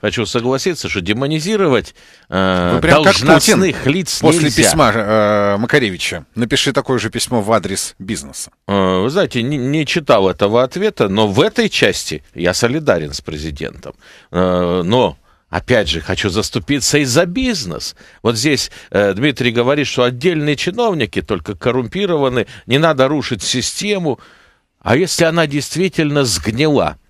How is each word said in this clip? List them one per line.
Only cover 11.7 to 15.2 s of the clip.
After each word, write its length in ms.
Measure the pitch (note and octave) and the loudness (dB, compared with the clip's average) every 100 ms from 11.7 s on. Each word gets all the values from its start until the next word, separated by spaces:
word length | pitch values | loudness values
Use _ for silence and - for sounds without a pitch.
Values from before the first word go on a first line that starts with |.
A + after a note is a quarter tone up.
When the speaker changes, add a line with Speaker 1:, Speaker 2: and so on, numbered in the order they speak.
Speaker 1:
части 520 | - A2+ F2+ - D2+ _ | 2 0 0 -6 -10 _
я 180 | - E2+ | -4 -2
солидарен 640 | F#2+ A#2 D3 D3 F2+ D2 | 0 0 0 0 0 -2
с 80 | C#2+ | -10
президентом. 720 | - D#2 D#2 D2 D2+ - C2+ - - - _ | -10 -8 -8 -8 -10 -12 -18 -20 -20 -20 _
Э, 500 | F2 F#2 F2+ F2 F2+ | 0 2 2 2 0
но 320 | F2 B2 G#2 C2+ | 2 2 2 -2